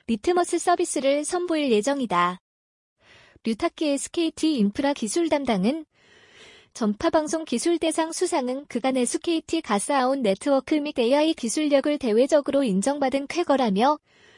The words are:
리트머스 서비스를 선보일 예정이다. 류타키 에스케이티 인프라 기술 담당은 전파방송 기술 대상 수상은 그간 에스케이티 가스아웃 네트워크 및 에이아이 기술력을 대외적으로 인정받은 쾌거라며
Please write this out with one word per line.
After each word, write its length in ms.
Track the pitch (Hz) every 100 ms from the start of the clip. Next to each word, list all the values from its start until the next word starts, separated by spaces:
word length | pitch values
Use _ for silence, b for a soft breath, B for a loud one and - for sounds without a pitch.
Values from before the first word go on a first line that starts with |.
| B
리트머스 540 | 226 - 359 349 339
서비스를 640 | - 349 349 311 269 285 302
선보일 480 | 359 349 320 285
예정이다. 680 | 214 214 285 240 175 175 180 _ _ _ _ _ _ b b b b
류타키 460 | - 220 - - 311
에스케이티 680 | 277 - - 330 - 311 285
인프라 340 | 202 202 277
기술 360 | 285 214 349 330
담당은 560 | 294 262 208 196 320 302 B B B B B B B B -
전파방송 720 | 214 208 330 320 302 320 320
기술 320 | 240 339 339
대상 340 | 320 311 320
수상은 520 | 320 359 302 247 262 294
그간 300 | 240 262 262
에스케이티 640 | 247 330 - 330 - 330
가스아웃 600 | - 202 - 285 254 277
네트워크 560 | 226 - 294 269 254 311
및 200 | 294 294
에이아이 380 | 226 277 311 320
기술력을 640 | 226 311 302 277 294 294
대외적으로 640 | 254 208 269 302 294 277
인정받은 640 | 269 190 196 294 269 269 277
쾌거라며 720 | 330 349 269 247 190 254 302 B B B